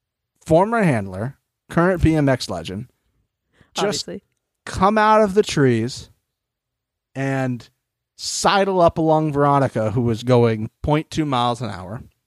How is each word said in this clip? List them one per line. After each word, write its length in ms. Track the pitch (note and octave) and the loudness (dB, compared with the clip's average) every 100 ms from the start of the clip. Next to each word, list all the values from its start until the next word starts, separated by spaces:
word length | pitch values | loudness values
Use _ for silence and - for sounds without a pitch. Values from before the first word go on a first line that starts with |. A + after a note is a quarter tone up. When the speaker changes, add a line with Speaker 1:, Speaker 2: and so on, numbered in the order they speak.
| _ _ _ _ - | _ _ _ _ 2
Speaker 1:
former 380 | D#3+ G3+ A#3 | 2 4 2
handler, 540 | F3+ A#2+ F#2+ F#2 B2 - _ _ - | 2 0 -4 -8 -8 -10 _ _ -6
current 340 | - F3 F3+ | 0 2 2
B 100 | E3 D#3+ | 2 2
M 120 | C#3 | 2
X 220 | B2+ - | 0 -4
legend, 400 | F2+ E2 G2 B2 _ _ _ _ _ _ _ _ | -8 -8 -10 -12 _ _ _ _ _ _ _ _
just 340 | - G3+ G3+ - | -4 -4 -4 -8
Speaker 2:
Obviously. 140 | F#3+ _ _ _ _ - | -14 _ _ _ _ -12
Speaker 1:
come 320 | - G3 A3 | 0 0 2
out 220 | G#3+ G#3+ | 4 4
of 120 | G#3 | 2
the 100 | G3 | 0
trees 640 | G#3 - C3+ A2+ A#2 - - _ _ _ _ _ _ _ _ _ _ C3+ | 0 2 2 2 -4 -8 -18 _ _ _ _ _ _ _ _ _ _ -8
and 540 | C3+ C3+ C3 B2 - _ _ _ _ - | -4 -4 -4 -6 -10 _ _ _ _ -14
sidle 640 | - - F#3+ G3 G3 F#3 | -10 -2 0 2 2 4
up 160 | E3+ - | 2 4
along 340 | D#3+ D#3 D#3 | 2 2 2
Veronica, 600 | C#3+ C#3+ C#3+ B2+ A#2+ G#2+ | 0 2 2 2 0 -2
who 100 | A2 | 0
was 220 | A#2 A2 | -2 -2
going 460 | B2 B2 A#2 A2 A2 _ | 2 4 4 0 -6 _
point 260 | - D3+ D#3 | -2 -2 -2
two 160 | D#3+ D3+ | -6 -2
miles 360 | B2 A#2+ A#2+ | 0 -2 -2
an 80 | A#2 | -8
hour, 340 | F#2+ F2+ A#2 - _ | -10 -12 -14 -16 _